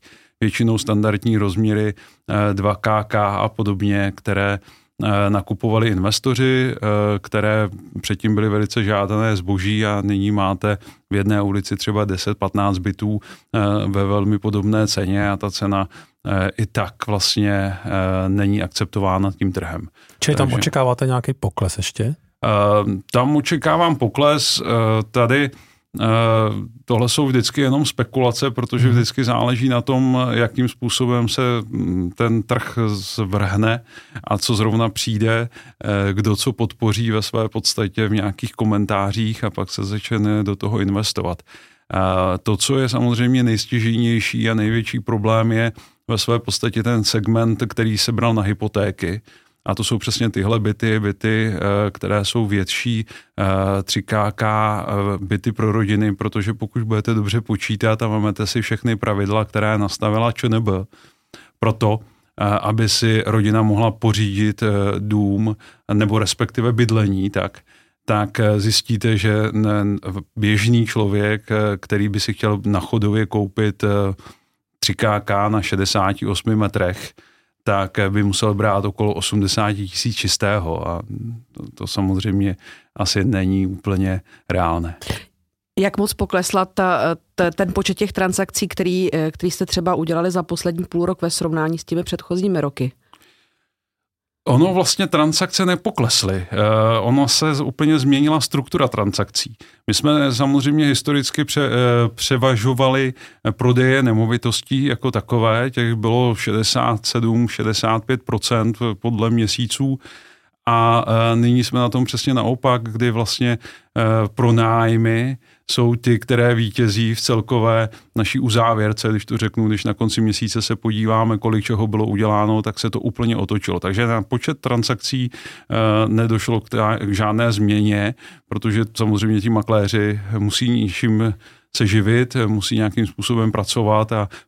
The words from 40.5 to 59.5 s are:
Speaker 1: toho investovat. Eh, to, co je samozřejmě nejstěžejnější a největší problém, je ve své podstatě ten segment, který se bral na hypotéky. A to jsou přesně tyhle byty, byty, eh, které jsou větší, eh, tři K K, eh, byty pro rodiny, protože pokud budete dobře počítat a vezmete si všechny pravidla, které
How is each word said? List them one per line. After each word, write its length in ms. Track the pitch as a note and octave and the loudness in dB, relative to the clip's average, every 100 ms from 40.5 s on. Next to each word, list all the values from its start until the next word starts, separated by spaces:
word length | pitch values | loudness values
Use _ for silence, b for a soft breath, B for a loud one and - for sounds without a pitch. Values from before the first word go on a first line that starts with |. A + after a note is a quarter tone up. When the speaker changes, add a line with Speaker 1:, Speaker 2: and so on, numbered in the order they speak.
| G2 | -4
Speaker 1:
toho 240 | G2+ A2 | -4 -2
investovat. 640 | G2 G2 G#2+ - F2+ E2+ - B B B B | 0 0 -2 -4 -6 -6 -12 B B B B
Eh, 40 | F#2 F#2+ F#2 F#2 F2+ | -2 0 2 0 0
to, 140 | - G2+ | -2 -2
co 200 | - C3+ | 0 0
je 120 | C3 | 0
samozřejmě 540 | A#2+ A#2+ A#2 B2 B2+ | 0 0 2 2 2
nejstěžejnější 1080 | A#2+ G#2+ - A#2+ A2+ A2+ A#2 A#2 - A#2 A2+ | 2 0 0 0 0 2 2 2 0 -2 0
a 40 | |
největší 460 | A2 G#2+ A#2 A2+ A#2+ | 0 0 0 -2 -6
problém, 520 | G#2+ A2+ A2 A2+ A2+ | -4 -2 2 2 2
je 200 | A2+ A#2 - B B - | 2 0 -4 B B -6
ve 100 | A2+ | -2
své 220 | - A#2 | 0 -2
podstatě 440 | - - A#2+ A2+ | -2 -4 -2 -2
ten 200 | A2+ A#2 | 0 0
segment, 600 | G#2 A2 G#2 A2+ A2+ G#2+ A2+ | 0 0 2 2 2 0 -2
který 280 | - A2 G#2+ | -2 0 0
se 140 | - | -2
bral 220 | G#2+ A#2 | 0 2
na 80 | A2 | 2
hypotéky. 800 | G2 G#2 G#2+ G#2 G2+ F#2+ F2 G#2 - b b b - | 0 -2 -2 0 -2 -2 -4 -6 -10 b b b -6
A 80 | G2 | -4
to 80 | |
jsou 140 | G#2+ A2+ | -2 -2
přesně 320 | - - A#2 | -2 -2 0
tyhle 300 | G#2 G2 A2+ | 0 0 2
byty, 400 | G#2+ G2+ A2+ A2 | 0 0 0 0
byty, 540 | G2+ G2 A2+ A2 A2 F#2+ | 0 -2 0 0 0 -2
eh, 40 | G2+ G2+ G#2 | 0 0 0
které 340 | - G2 G#2 G2+ | -2 -2 0 0
jsou 200 | A#2+ G#2+ | -2 0
větší, 600 | G2+ F#2 - A#2+ A2 G#2+ B B - | 0 -2 -2 -2 -4 -6 B B -2
eh, 440 | G2 F#2+ G2 G2 | 0 0 0 0
tři 200 | F#2 G#2+ | -2 -4
K 280 | - A2 G#2 | -2 0 0
K, 120 | - A2 G#2+ G#2+ G#2 - | 0 0 0 0 -2 -4
eh, 380 | G2+ G2+ G2 G2 | -2 -2 -2 -2
byty 260 | G2+ A#2+ | -2 -2
pro 200 | G#2+ A2 | -2 0
rodiny, 440 | G#2+ G2+ G#2+ G#2+ G2 | 2 2 2 0 -2
protože 380 | G#2+ G#2+ G2 | -4 -2 -4
pokud 300 | A2+ G#2+ A#2+ | -4 -6 -4
budete 300 | A2 G#2+ A2 | -2 0 0
dobře 280 | A2 G2+ A2+ | 0 0 -2
počítat 600 | G#2+ G#2 - G#2+ A2+ A2 | -2 -4 -4 -2 0 0
a 60 | A2+ | 0
vezmete 400 | G#2+ G#2+ G2+ G#2+ | 0 0 -2 -2
si 140 | A#2+ | -2
všechny 340 | G#2+ A2 A#2+ A2 | -4 -2 -2 -2
pravidla, 500 | G#2+ G2+ G2 G#2+ | -2 -2 0 0
které 320 | G#2+ | -2